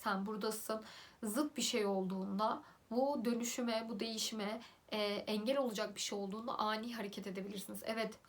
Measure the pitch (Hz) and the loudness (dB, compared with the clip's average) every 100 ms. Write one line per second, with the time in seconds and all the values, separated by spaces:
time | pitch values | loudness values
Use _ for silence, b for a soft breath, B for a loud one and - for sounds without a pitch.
0 | 220 190 196 214 220 220 - 220 B B | 0 2 0 0 0 0 -2 -4 B B
1 | B B 214 214 302 - - 233 202 196 | B B -2 2 0 2 2 4 4 2
2 | 185 190 196 196 220 302 B B - 233 | 2 0 0 2 2 2 B B -2 2
3 | 277 285 226 233 233 - 233 220 226 208 | 4 4 2 2 0 0 0 0 -2 -2
4 | 226 220 - 220 202 233 B B - 214 | -2 -2 -2 0 -2 -2 B B -4 0
5 | 208 208 - 214 220 277 247 208 208 - | 2 0 0 0 4 4 4 2 -2 -2
6 | - 202 196 214 233 - 214 214 233 233 | -2 -2 -2 -4 -4 0 2 2 -2 -4
7 | 202 202 196 190 196 202 - 202 - 226 | -4 -4 -6 -4 -4 -6 -6 -6 -2 0
8 | 220 - | 0 -2